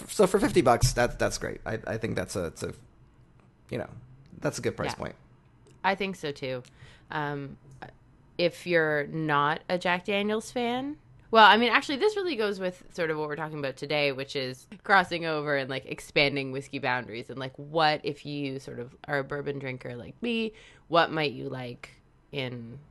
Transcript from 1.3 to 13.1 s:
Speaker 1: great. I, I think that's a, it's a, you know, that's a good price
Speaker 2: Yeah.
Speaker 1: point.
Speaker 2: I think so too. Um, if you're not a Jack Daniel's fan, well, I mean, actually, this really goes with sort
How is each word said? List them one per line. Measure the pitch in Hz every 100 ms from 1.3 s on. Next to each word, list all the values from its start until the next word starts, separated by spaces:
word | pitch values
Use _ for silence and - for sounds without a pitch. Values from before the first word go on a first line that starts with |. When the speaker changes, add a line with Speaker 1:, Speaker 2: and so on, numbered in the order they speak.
| -
Speaker 1:
great. | - -
I, | - 110 -
I | 110
think | 110 -
that's | 90 98
a, | 82
it's | -
a, | 87 - - - - _ - - - _ -
you | 123
know, | - - - - - -
that's | 147 -
a |
good | 117 -
price | 156
Speaker 2:
Yeah. | -
Speaker 1:
point. | - - - _ _ _ - -
Speaker 2:
I | 190
think | 196 196 185
so | 151
too. | 143 131 127 - - - - -
Um, | 156 147 143 139 - - - - - _ _ - -
if | 170 - 180
you're | 170 156 147 143
not | 156 156 143 147 165 -
a | 180
Jack | 180 175 196
Daniel's | 202 208 220 -
fan, | 254 240 254 277 302 - - -
well, | 220
I | 208 214
mean, | 240
actually, | 240 302 269
this | 427
really | 415 359 220
goes | 208 190
with | 185 180 -
sort | - 160